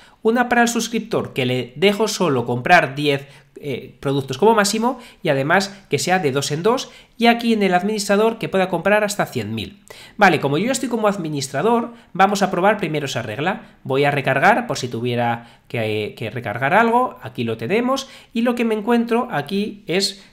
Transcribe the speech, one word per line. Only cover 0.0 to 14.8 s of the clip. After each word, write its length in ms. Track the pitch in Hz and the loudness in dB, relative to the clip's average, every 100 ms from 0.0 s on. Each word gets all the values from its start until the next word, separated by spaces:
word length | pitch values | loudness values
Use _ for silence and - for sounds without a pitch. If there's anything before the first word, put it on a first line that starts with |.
| - _ | -20 _
Una 280 | 220 240 240 | 0 2 2
para 120 | 240 | 2
el 60 | 233 | 2
suscriptor, 640 | 226 - - - 143 127 | 0 -2 -4 -2 -4 -2
que 140 | - 123 | -2 -2
le 260 | 127 120 147 | -2 -4 0
dejo 300 | 196 208 220 | 0 2 0
solo 380 | - 175 127 117 | 0 0 2 0
comprar 480 | 123 123 175 131 | -2 4 4 4
diez, 340 | 135 147 139 - - _ - | 0 0 0 -4 -20 _ -14
eh, 380 | 143 117 - - | -10 -10 -10 -8
productos 360 | 143 139 135 127 | -4 -2 -4 0
como 160 | 214 | 2
máximo 460 | 220 196 220 233 269 - - | 4 2 0 -2 -4 -10 -6
y 60 | 165 | -2
además 460 | 135 143 185 196 - - | 0 2 2 0 -6 -6
que 80 | 139 | -4
sea 220 | 175 185 | 0 0
de 120 | 147 | 0
dos 200 | 135 - | -2 -2
en 100 | 147 | -2
dos, 300 | 175 262 - - - - | 0 0 -4 -16 -20 0
y 80 | 233 | 2
aquí 280 | 233 240 | 2 2
en 100 | 214 | 2
el 100 | 196 | 2
administrador 640 | 180 202 220 208 202 226 226 | 2 0 -2 0 2 2 0
que 120 | 156 | -2
pueda 200 | 190 185 | -2 0
comprar 340 | 175 196 208 | 0 2 2
hasta 220 | 208 202 160 | 2 -2 -4
cien 300 | - 104 110 | -4 -6 -6
mil. 260 | - - - - - - | -8 -12 -20 -20 -18 2
Vale, 240 | 196 143 | 4 4
como 200 | 139 147 | 2 0
yo 80 | 233 | 0
ya 60 | |
estoy 160 | 254 254 | -2 -2
como 180 | 233 208 | 0 0
administrador, 880 | 196 160 147 135 135 214 233 233 - - | 0 -4 -6 -6 -2 0 0 -2 -10 -6
vamos 300 | 175 196 202 | 2 4 4
a 80 | 190 | 0
probar 260 | 185 196 208 | 2 2 2
primero 300 | 165 151 139 | 0 -2 -4
esa 160 | 127 | -4
regla. 540 | 110 110 165 220 - - | -6 -4 -4 -4 -8 -12
Voy 200 | 131 131 | -2 2
a 80 | 143 | 2
recargar 560 | 143 135 135 175 233 233 | 2 0 4 4 4 0
por 100 | |
si 120 | 135 | -4